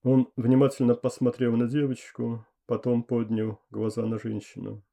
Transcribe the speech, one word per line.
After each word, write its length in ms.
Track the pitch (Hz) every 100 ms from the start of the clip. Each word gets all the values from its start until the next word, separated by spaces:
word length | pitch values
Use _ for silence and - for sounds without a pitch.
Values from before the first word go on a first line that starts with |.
Он 280 | 127 131 123 -
внимательно 580 | 117 131 135 - 123
посмотрел 640 | 120 127 - 123 120 120 117
на 100 | 120
девочку, 800 | 143 143 127 - - 117 113 - _ -
потом 360 | 113 123 120
поднял 580 | 117 120 110 113 110 107 _
глаза 380 | 107 110 117 113
на 120 | 110
женщину. 640 | 113 107 - - 101 107 _